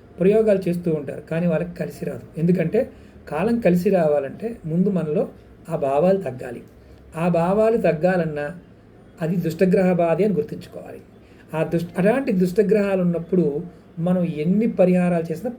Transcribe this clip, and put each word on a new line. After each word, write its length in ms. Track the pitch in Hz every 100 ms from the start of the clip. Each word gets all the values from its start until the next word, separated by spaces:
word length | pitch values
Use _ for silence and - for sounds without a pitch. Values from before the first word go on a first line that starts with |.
| - -
ప్రయోగాలు 480 | 180 214 214 196 180
చేస్తూ 220 | 175 180
ఉంటారు, 300 | 156 139 131
కానీ 260 | - 160 175
వాళ్ళకి 280 | 156 175
కలిసి 300 | - 151 -
రాదు. 360 | 151 127 - -
ఎందుకంటే 500 | 170 175 165 214 - - - - -
కాలం 320 | 151 208 233
కలిసి 300 | 175 180 190
రావాలంటే 680 | 190 156 147 135 135 220 233 160
ముందు 220 | 165 202
మనలో 400 | 185 156 165 269 - - - -
ఆ 60 | 165
భావాలు 420 | 135 139 175 196
తగ్గాలి. 440 | 156 123 127 117 - - - - - 160
ఆ 120 | 175
భావాలు 480 | 170 170 208 220 226
తగ్గాలన్నా 840 | 180 156 175 185 160 147 147 - - - - - - -
అది 140 | 160 185
దుష్టగ్రహ 560 | 165 160 190 175 185
బాధే 320 | 175 170 160
అని 100 | 214
గుర్తుంచుకోవాలి. 680 | 160 147 - - - - - - - - - -
ఆ 80 | 156
దుష్ట-, 360 | 160 170 - -
అలాంటి 340 | 190 254 269
దుష్టగ్రహాలు 680 | 190 180 196 196 214 202 190
ఉన్నప్పుడు 600 | 180 170 165 180 151 143 175 - - -
మనం 260 | 170 180
ఎన్ని 460 | 165 147 156 202 233
పరిహారాలు 640 | - 185 180 180 170 165
చేసినా 200 | 160 240